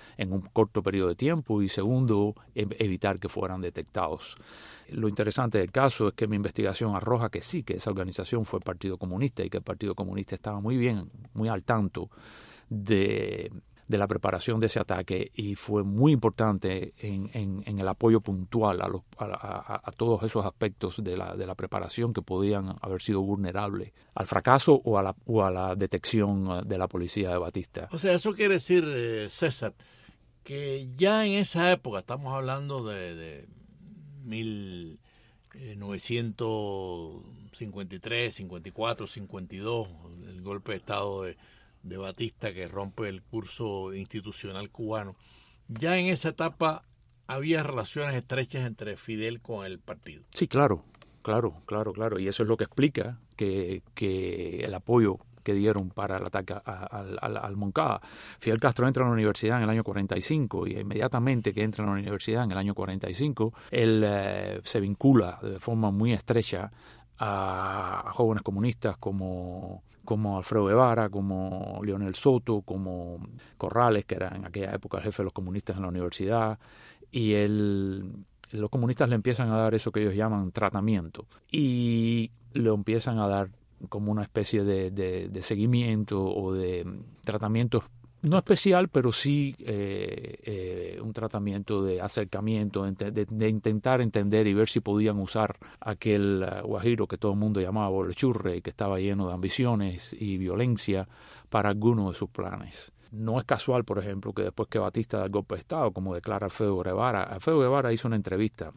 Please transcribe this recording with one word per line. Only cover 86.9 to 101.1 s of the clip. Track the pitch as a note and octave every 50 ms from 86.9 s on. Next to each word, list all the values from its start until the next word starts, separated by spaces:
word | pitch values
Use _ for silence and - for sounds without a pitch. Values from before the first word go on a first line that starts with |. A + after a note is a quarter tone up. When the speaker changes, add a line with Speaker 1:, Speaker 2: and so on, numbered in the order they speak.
| G2 G2 A#2 - - - -
Speaker 1:
tratamientos, | - G#2 G#2 A2 G#2+ A2 A2+ B2 A#2 - A#2 - - - - - - - _ -
no | D3+ E3+ F#3+
especial, | - - G3+ - - G3+ F3+ F3+ F#3 F3
pero | - C#3+ B2 B2 A2
sí, | - - C#3 C#3+ D3 C#3+ C#3 C3+ -
eh, | - B2 G#2+ G2+ G2+ G2 G2 G2 G2 G2 - - - - - - -
eh, | A#2 G#2 F#2+ F#2 F#2 F#2 F#2 F2 F2 F2+ F2+ A2
un | A2+ G#2+
tratamiento | A#2+ A2 G#2+ - G#2+ G2+ G#2 G2 G2+ G2 - G#2+ G2 G2
de | F#2+ F#2 F2+
acercamiento, | F#2 G2+ - A2 G#2 F#2+ - G2 G#2 A2 A2 G#2+ G#2 G2+ - G2+ G2
de | G2
ente-, | F#2+ - G2+ G2+
de, | - G#2+ G#2 -
de | A2 G#2+ A2 A2
intentar | A2 G#2+ - A2 G#2+ G#2+ - C3 C3 B2+
entender | B2 A2 - G#2+ G2+ G2+ G#2+ G#2+ A2
y | G#2 G2
ver | G2+ A2 -
si | - A#2+
podían | - G#2 G2+ G#2 G#2+ G#2+ G#2 G2+
usar | F#2+ F#2 - A2+ G#2+ G2+ - - - - - -
aquel, | - A2 G#2 - - A2 G#2 G#2 G2+ G2+ G2 F#2+ F#2
eh, | F#2 F#2 F#2+ G2+
guajiro | G#2+ G#2+ G2+ G#2+ A#2+ A#2+ A2+ G2+
que | - - F2+
todo | - G#2 G2
el | G#2
mundo | G#2+ A2 G#2 G2+
llamaba | F#2 F2+ G2+ G#2+ G#2 G2
bolechurre | F#2+ F#2+ F#2 F2+ F2+ - - C3 A#2+ G#2+ - F#2+ F2
y | E2+ -
que | -
estaba | - - G#2 G2 G2 F#2
lleno | F#2+ G2+ G2+ G2 G2 F2+
de | F2+
ambiciones | F#2 F2+ F#2+ - - B2 A#2+ A#2 G#2 G2+ F#2+ F2 F2 - - - -
y | A2 G2+ G2 F#2
violencia | F#2+ F2+ F#2 G2+ B2 B2+ A#2 G2+ - - G2 F#2+ F#2+ -